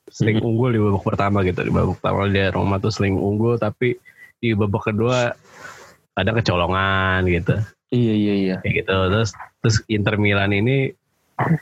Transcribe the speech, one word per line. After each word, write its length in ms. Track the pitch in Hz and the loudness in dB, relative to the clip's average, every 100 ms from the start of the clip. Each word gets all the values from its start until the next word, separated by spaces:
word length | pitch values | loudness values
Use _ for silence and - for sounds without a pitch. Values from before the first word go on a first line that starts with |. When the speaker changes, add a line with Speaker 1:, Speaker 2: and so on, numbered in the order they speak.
| - | -10
Speaker 1:
sering 320 | - 110 110 | -2 0 0
Speaker 2:
Hmm. 140 | 113 | 0
Speaker 1:
unggul 180 | 113 127 | 0 0
di 80 | 113 | 2
babak 240 | 104 98 | 2 0
pertama 380 | - 101 101 101 | 0 -2 0 0
gitu. 220 | 92 - | 0 -2
Di 80 | - | 0
babak 240 | 87 87 87 | 0 0 -2
pertama 300 | 95 98 101 | -2 0 0
dia 240 | 98 98 | 0 0
Roma 240 | 95 95 98 | 0 0 0
tuh 160 | 107 | -2
sering 240 | - 98 92 | -2 0 0
unggul, 400 | 101 107 113 120 | 0 0 0 0
tapi 400 | 107 - 123 120 - - - _ | -2 -2 -2 -2 -10 -20 -20 _
di 160 | 120 | -2
babak 340 | 107 104 107 - | 0 0 -2 -2
kedua 460 | 107 117 127 120 - - - - - - - _ | 0 0 0 -2 -4 -16 -20 -20 -20 -20 -20 _
ada 180 | - 98 | -4 0
kecolongan 920 | 113 113 87 85 95 95 95 95 92 92 | 0 2 2 2 0 0 0 0 2 2
gitu. 300 | 85 87 107 107 - _ | 0 0 -2 -4 -10 _
Speaker 2:
Iya, 240 | 123 117 | 0 2
iya, 200 | 107 104 101 | 2 2 0
iya. 200 | 95 92 | 0 -2
Speaker 1:
Kayak 140 | 95 - | -2 -4
gitu. 120 | - 95 92 | -2 0 2
Terus, 220 | 98 92 - - _ | 0 -2 -6 -20 _
terus 180 | 117 107 - | 0 0 0
Inter 280 | 107 104 107 | -2 0 0
Milan 360 | 104 101 98 | 2 2 0
ini, 400 | 101 117 135 135 - _ _ _ - - 165 | 0 0 0 -2 -6 _ _ _ -4 -2 -2